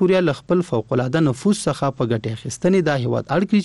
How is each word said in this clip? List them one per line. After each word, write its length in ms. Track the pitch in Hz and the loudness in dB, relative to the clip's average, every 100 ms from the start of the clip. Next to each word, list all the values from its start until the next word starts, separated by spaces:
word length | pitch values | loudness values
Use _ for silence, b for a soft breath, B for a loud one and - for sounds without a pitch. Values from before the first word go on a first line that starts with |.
کوریا 200 | 180 185 170 | 2 2 2
له 100 | 135 | -2
خپل 240 | - 180 170 | -2 -2 0
فوق‌العاده 560 | 117 - 123 127 160 147 | -2 -2 -2 0 0 0
نفوذ 280 | 120 202 202 160 | 0 0 0 -2
څخه 260 | 135 139 - | -2 -2 -2
په 60 | 117 | -2
ګټې 180 | 113 113 113 | -2 -4 -8
اخیستنې 440 | 120 - 180 190 156 | -10 -2 2 2 2
دا 80 | 139 | 0
هیواد 200 | 120 117 - 156 | -2 -2 -2 -2
اړ 60 | 202 | 2
کړي 120 | 208 | 0